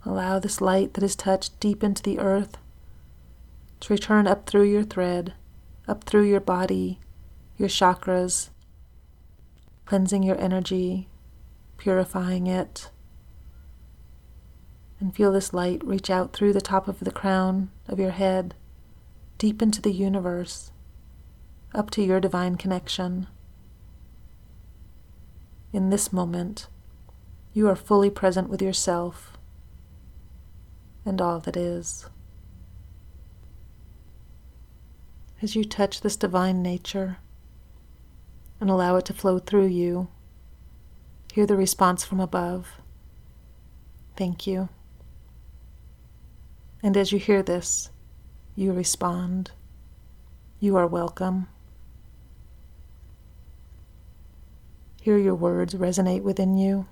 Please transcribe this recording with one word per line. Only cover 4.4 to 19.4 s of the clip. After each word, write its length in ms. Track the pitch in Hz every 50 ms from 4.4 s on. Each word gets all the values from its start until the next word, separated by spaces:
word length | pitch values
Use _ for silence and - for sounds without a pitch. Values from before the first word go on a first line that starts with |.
| - -
through 160 | - 202 202
your 200 | 202 202 208 214
thread, 520 | 214 - - 180 180 180 175 175 180 180 - - - - - - - - - - -
up 160 | 214 - -
through 200 | - - 208 208
your 160 | 208 202 196
body, 600 | 196 - 180 180 185 185 190 185 185 185 185 - - - - - - - - - - - -
your 140 | - 202 196
chakras, 800 | - - 202 180 185 180 - - 185 180 180 180 180 - - - - - - - - - - - - - - - - - - - - - - - - - - - - - -
cleansing 380 | - - 196 190 185 208 196 190
your 160 | 190 190 -
energy, 680 | - 185 185 185 180 - 190 185 185 180 185 190 185 - - - - - - - - - - - - - - -
purifying 680 | - 202 185 185 185 180 - 190 180 180 185 185 180 180
it. 420 | 185 185 - 214 - - - - - - - - - - - - - - - - - - - - - - - - - - - - - - - - - - - - - - - - - - - - - -
And 140 | 202 190 185
feel 160 | - 208 202
this 220 | 190 196 190 - -
light 320 | 180 180 180 180 - -
reach 240 | 262 196 196 190 -
out 240 | 190 185 185 - -
through 200 | - 208 202 202
the 80 | 196
top 260 | 190 - 196 190 190 -
of 120 | 190 -
the 120 | - 185
crown 580 | - - - 196 190 190 185 185 185 190 196 190 - - - -
of 120 | 202 190
your 120 | 196 185
head, 440 | 180 180 196 190 185 185 185 180 - - - - - - - - - - - - - - - - -
deep 240 | -